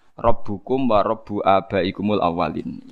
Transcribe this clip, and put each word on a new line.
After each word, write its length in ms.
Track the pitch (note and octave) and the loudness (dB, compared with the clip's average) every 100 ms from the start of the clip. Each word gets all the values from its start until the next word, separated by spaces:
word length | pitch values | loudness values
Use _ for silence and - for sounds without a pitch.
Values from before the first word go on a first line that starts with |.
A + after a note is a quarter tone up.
| _ - | _ -2
"Rabbukum 720 | A#2 A#2 - G2+ - C3 C3 | 4 4 2 -6 -4 -2 2
wa 80 | G#2 | 2
rabbu 480 | G2 A2 - G2+ F#2 | 2 -2 -6 -4 2
abaikumul 720 | G2 - G2 F2+ - G2+ G#2 | 2 0 -2 -2 -2 -2 0
awalin." 640 | E2+ E2+ D#2+ E2 - - - | 0 -2 -4 -4 -10 -12 -16